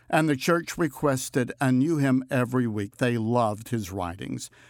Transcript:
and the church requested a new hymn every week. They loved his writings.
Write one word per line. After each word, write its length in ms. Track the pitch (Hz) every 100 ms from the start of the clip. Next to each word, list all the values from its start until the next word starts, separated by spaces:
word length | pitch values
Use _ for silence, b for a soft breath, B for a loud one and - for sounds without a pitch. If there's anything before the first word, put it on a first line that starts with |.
| B
and 200 | 156 160
the 60 |
church 420 | 135 - 170 165 -
requested 760 | 160 - 147 131 - 135 117 -
a 100 | 131
new 280 | 127 151 156
hymn 260 | 135 131 -
every 380 | 135 123 127 117
week. 300 | 104 101 -
They 200 | 123 120
loved 520 | 110 120 113 104 110
his 240 | 120 92
writings. 580 | 98 87 92 - 127 - b